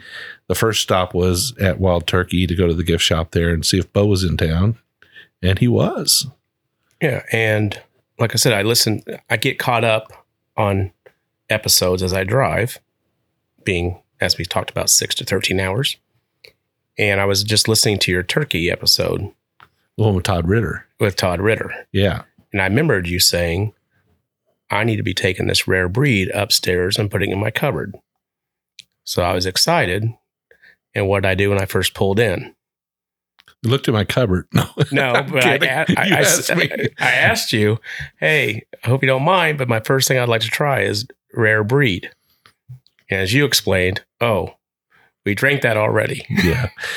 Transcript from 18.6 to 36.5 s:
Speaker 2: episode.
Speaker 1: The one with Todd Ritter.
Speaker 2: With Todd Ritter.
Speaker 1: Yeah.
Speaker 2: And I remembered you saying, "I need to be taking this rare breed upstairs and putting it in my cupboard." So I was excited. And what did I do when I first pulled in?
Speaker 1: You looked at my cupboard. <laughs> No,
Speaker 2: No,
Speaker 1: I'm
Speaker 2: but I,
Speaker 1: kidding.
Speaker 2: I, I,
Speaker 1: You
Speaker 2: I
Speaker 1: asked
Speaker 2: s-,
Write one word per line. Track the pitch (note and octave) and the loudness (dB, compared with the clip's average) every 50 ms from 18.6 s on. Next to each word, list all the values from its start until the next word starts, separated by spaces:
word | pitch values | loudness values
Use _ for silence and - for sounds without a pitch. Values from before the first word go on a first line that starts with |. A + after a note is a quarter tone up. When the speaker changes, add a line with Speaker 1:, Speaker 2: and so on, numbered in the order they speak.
| E2+ E2+ | 0 -2
Speaker 2:
episode. | - - - - - - F2+ F2 F2 F2+ G2 G2 - _ _ _ _ _ - _ _ _ _ _ _ | -2 -2 0 0 0 0 0 -2 -2 -4 -6 -8 -12 _ _ _ _ _ -20 _ _ _ _ _ _
Speaker 1:
The | - G#2+ | 0 2
one | G#2+ G2 | 2 2
with | F2+ F2 | 2 0
Todd | - F#2+ E2+ E2 | 0 -2 0 0
Ritter. | E2+ G2+ A#2 G#2 - - - - _ _ _ | 2 2 0 0 -2 -6 -10 -12 _ _ _
Speaker 2:
With | A2+ G2+ F#2+ | -2 -2 0
Todd | - - F#2 F2 F2 | 0 -2 -2 0 0
Ritter. | G2 A2 A2 - - - - - - _ | 0 0 0 0 -4 -8 -10 -14 -14 _
Speaker 1:
Yeah. | - F#2+ G2+ F#2+ D2+ - - - _ _ _ _ - | -2 0 2 2 0 -2 -8 -14 _ _ _ _ -4
Speaker 2:
And | G2+ | -2
I | F#2+ | 0
remembered | F#2+ G2+ B2+ E3 D#3 A2+ F#2+ E2+ E2+ | 2 2 2 2 2 2 0 0 -2
you | F2+ F2+ | -2 0
saying, | - - - F2 F2 E2+ E2 F2+ G#2 A2 - _ _ _ _ _ _ _ _ _ _ _ _ _ _ _ _ _ _ _ | 0 0 2 0 0 0 0 0 -2 -4 -6 _ _ _ _ _ _ _ _ _ _ _ _ _ _ _ _ _ _ _
"I | - G2+ A2 | -2 0 0
need | A#2 A2 | 0 0
to | G#2+ G2+ | -2 -2
be | G2+ - | -4 -4
taking | - - F#2 F#2 - F#2 | 0 -2 -2 -2 0 -2
this | F#2+ F#2 - - | -2 -2 -2 0
rare | - F#2+ F#2 F#2 F2+ | 0 0 0 0 0
breed | F#2 B2 D3 C#3+ A2+ G2 F#2 - | 0 0 2 2 2 2 0 0
upstairs | - G2+ G2+ - - - - - F2+ F2+ F2+ F#2 G2+ | -2 -4 -2 0 -2 -2 0 0 0 0 0 0 0
and | - G#2+ G2+ | -2 -2 -2
putting | - G2+ G2+ G2 | -2 -2 -2 -2
it | F#2+ | -2
in | G2 | -2
my | G#2 A2 | -2 -2
cupboard." | - - - C#3+ G2+ C#2+ - - - - _ _ _ _ _ _ _ _ _ _ _ _ _ _ _ - - _ _ _ _ | -2 -2 -2 -2 -2 -4 -6 -8 -10 -16 _ _ _ _ _ _ _ _ _ _ _ _ _ _ _ -20 -20 _ _ _ _
So | - - - F2 | -6 -2 0 0
I | F2 F#2+ | 0 0
was | F#2 F#2 | 0 -2
excited. | F#2 - - - D#3+ E3+ E3+ B2 F2+ F2+ G#2 A2 A#2 A2+ - _ _ _ _ _ _ _ _ - - _ _ _ _ _ | -2 0 0 2 2 4 2 2 0 0 -2 -2 -4 -6 -8 _ _ _ _ _ _ _ _ -20 -20 _ _ _ _ _
And | G#2 G2+ | -2 0
what | F#2+ G2+ G2 G2 | 2 2 2 2
did | F#2+ | 2
I | F#2 | 2
do | F#2 G2+ G2+ | 2 2 2
when | G2+ G2 | 2 0
I | G2 | -2
first | - - G2 F2+ - - | -2 -2 -2 -2 -2 -2
pulled | - G#2 G2 G2 G#2+ | 0 0 0 2 2
in? | A#2+ G#2 F2 C#2+ C2 - - _ _ _ _ _ _ _ _ _ _ _ _ _ _ _ _ _ _ _ _ _ | 2 2 0 -4 -6 -12 -18 _ _ _ _ _ _ _ _ _ _ _ _ _ _ _ _ _ _ _ _ _
Speaker 1:
You | - A2+ | -2 -2
looked | A#2+ B2 - - | 0 0 0 0
at | A#2 | 0
my | G#2 G2 | 0 0
cupboard. | - - C3 B2+ G2 F#2 F2+ - - | 0 0 0 2 2 0 -2 -2 0
<laughs> | - | 0
No, | - - - - - D3 - | 0 0 0 -2 -2 -2 0
Speaker 2:
No, | C#3 C#3 - B2+ A#2+ | 0 0 0 2 0
Speaker 1:
I'm | G3 D3 C3 | 0 -2 0
Speaker 2:
but | D3+ C3+ B2 | 0 2 2
I, | A#2+ A#2 | 2 2
Speaker 1:
kidding. | - C3 C3 | 2 0 0
Speaker 2:
I, | C3 D3+ D#3+ - F3+ | 0 0 0 0 0
I, | - - | 0 2
Speaker 1:
You | - F3+ | 2 2
Speaker 2:
I | - | 2
Speaker 1:
asked | A3 F#3+ D#3+ - - | 4 2 2 2 0
Speaker 2:
s-, | - | 0